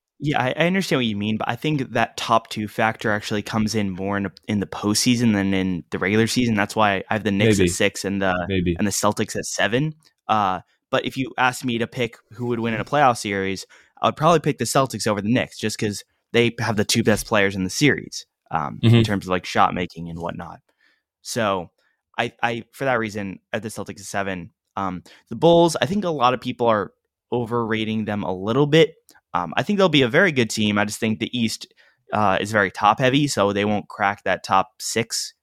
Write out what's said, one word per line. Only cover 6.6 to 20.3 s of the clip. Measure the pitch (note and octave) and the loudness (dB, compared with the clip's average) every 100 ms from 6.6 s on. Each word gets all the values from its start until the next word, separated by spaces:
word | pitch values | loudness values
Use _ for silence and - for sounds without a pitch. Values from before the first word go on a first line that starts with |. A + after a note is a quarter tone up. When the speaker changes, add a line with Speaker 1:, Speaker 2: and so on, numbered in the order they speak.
| G#2+ A2 | 0 2
Speaker 1:
why | G#2+ F#2+ - | 2 2 -2
I | |
have | G#2+ | -4
the | G2+ | -2
Knicks | G2 A2 G2 | 2 4 4
Speaker 2:
Maybe. | F2+ | 2
Speaker 1:
at | |
six | - G2+ - | 2 0 0
and | F#2+ G2 | -4 -2
the, | F#2+ F2+ F2 | 0 -2 -2
Speaker 2:
Maybe. | F#2+ F2 E2 | -2 0 0
Speaker 1:
and | G#2 | -2
the | |
Celtics | - G#2 G#2 G#2+ - | 0 0 0 -4 -6
at | |
seven. | - - G2+ A#2+ D#3 - _ _ - | -6 -2 0 0 -2 -6 _ _ -2
Uh, | G#2+ F#2+ F2+ - _ - | 0 0 -2 -8 _ -4
but | C3 | -2
if | B2+ C3+ | -2 -6
you | B2+ - | -6 0
asked | B2+ B2 | -2 0
me | B2+ A#2 | -4 -4
to | A#2 | -4
pick | - A#2 - _ | -4 -6 -6 _
who | G#2+ A#2+ | -8 -4
would | A2+ | -2
win | A#2 | -2
in | A2 | -4
a | |
playoff | G2+ D3 C3+ A#2 | -2 2 4 2
series, | G#2 G2 F#2+ F#2+ - - _ - | -2 -2 -2 -6 -10 -20 _ -2
I | A2 | -2
would | G#2+ | 2
probably | D#3+ E3 | 2 4
pick | D3 - | 2 -2
the | |
Celtics | A#2 C#3+ C3+ G#2+ A2+ | 0 0 0 -2 -2
over | G2+ | 0
the | G#2 | 0
Knicks, | A#2+ D2+ - | 0 -2 -6
just | A2 - | -6 -4
'cause | G#2+ G2 - _ _ | -4 -4 -12 _ _
they | A#2 A#2+ A#2 | 2 2 0
have | A2+ G#2 | -2 -2
the | |
two | G2+ A#2 | 0 2
best | A2 G#2 - | 2 0 0
players | G#2+ G2 G2 | 2 2 0
in | |
the | F#2+ | -4
series, | - C#3+ - - - - _ - | 0 2 0 -4 -14 -16 _ -6
um, | D#2+ C#2+ A1+ | -4 -4 0
in | A2+ | 6
Speaker 2:
Mm-hmm. | A#2 | 6
Speaker 1:
terms | A2+ G2+ | 4 0
of, | F2+ | -2
like, | F2+ | -4
shot | - A2 F#2 | -2 2 2
making | F2+ F2+ E2 E2+ | 2 -6 -8 -12
and | E2 | -8
whatnot. | E2+ | -8